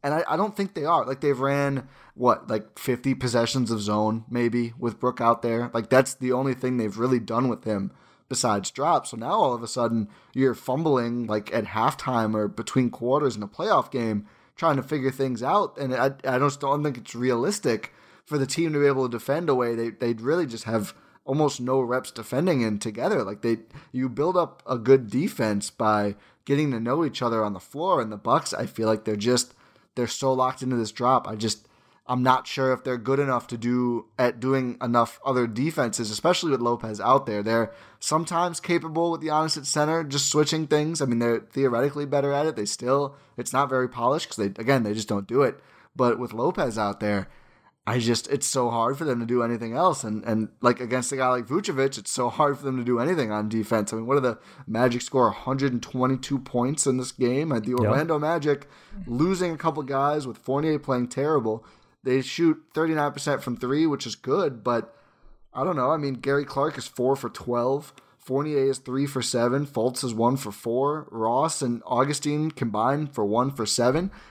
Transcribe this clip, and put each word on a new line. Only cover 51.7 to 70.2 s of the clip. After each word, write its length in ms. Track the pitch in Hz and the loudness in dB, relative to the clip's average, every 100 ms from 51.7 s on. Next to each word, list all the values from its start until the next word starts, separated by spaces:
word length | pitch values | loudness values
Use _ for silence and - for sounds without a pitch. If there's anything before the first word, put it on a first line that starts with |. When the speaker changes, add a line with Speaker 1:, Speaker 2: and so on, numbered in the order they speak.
| 135 135 120 | 0 0 -2
Speaker 1:
it's 120 | - | -6
so 200 | - 123 | -2 -2
hard 260 | - 147 139 | 2 0 0
for 80 | |
them 140 | 139 131 | -4 -2
to 60 | |
do 140 | 120 120 | 0 2
anything 320 | 143 170 113 | 2 0 0
on 200 | 107 107 | -2 -2
defense. 420 | 113 104 110 104 | -2 0 0 0
I 40 | 110 | -4
mean, 100 | 113 | 0
what 80 | |
did 80 | 139 | 2
the 160 | 127 110 - - - | 2 -2 -10 -16 -4
Magic 360 | 110 127 120 | 2 2 2
score? 260 | - 131 113 | 0 4 4
a 40 | |
hundred 400 | - 135 135 139 | 2 -4 0 0
and 80 | 120 | -2
twenty-two 560 | - 127 127 131 - 139 | -4 0 0 0 -2 -6
points 480 | - 120 127 151 139 | -2 0 0 0 0
in 100 | 127 | 0
this 160 | 123 | -4
game? 400 | - 123 135 160 | -2 0 2 0
Uh, 80 | 120 | -2
the 100 | 107 | 0
Speaker 2:
Yep. 80 | 123 | 0
Speaker 1:
Orlando 380 | 107 135 165 151 | 2 2 2 0
Magic 480 | 151 170 147 143 - - - 104 92 | 0 0 2 0 -4 -20 -16 -12 -4
losing 460 | 120 175 185 175 | 0 0 0 -2
a 60 | 156 | -2
couple 240 | 165 151 | -2 -2
guys 440 | 135 135 143 151 131 | -2 0 0 0 -4
with 120 | 110 | -8
Fournier 400 | - 139 156 151 | -2 0 2 0
playing 300 | 139 123 123 | 0 -2 -2
terrible. 540 | 143 147 151 113 110 - - _ _ | -2 0 2 0 -4 -8 -20 _ _
They 200 | - 135 | -2 0
shoot 340 | 127 - 165 156 - | 0 2 2 2 -2
thirty-nine 380 | 156 160 156 147 | -2 0 0 -2
percent 300 | 139 147 131 | -2 -2 -2
from 120 | 127 120 | -4 -4
three, 280 | 127 147 160 | -2 2 2
which 200 | 139 117 | 0 -6
is 80 | |
good, 500 | - 131 170 160 117 | -8 -2 0 0 -2
but 320 | 120 117 - - _ _ - - - | -2 -2 -2 -12 _ _ -20 -20 -12
I 100 | 127 | -4
don't 140 | 170 151 | -2 0
know. 140 | 127 | 0
I 80 | 160 | 0
mean, 160 | 139 | -2
Gary 320 | 120 139 143 139 | -4 0 0 0
Clark 320 | 139 156 123 | -2 -2 -4
is 80 | - | -8
four 280 | - 123 135 | -2 0 0
for 120 | 117 | -4
twelve. 640 | - 123 120 123 139 - - _ _ | -8 -4 -2 0 -2 -6 -20 _ _
Fournier 460 | - 135 151 143 | -4 -2 0 2
is 140 | 135 131 | 2 0
three 260 | 123 131 | -4 -2
for 160 | 139 135 | -2 -2
seven. 460 | 117 120 120 139 143 | -2 0 2 0 -2
Fultz 360 | 120 120 123 | -2 -2 -2
is 120 | 127 | -4
one 240 | 110 | 0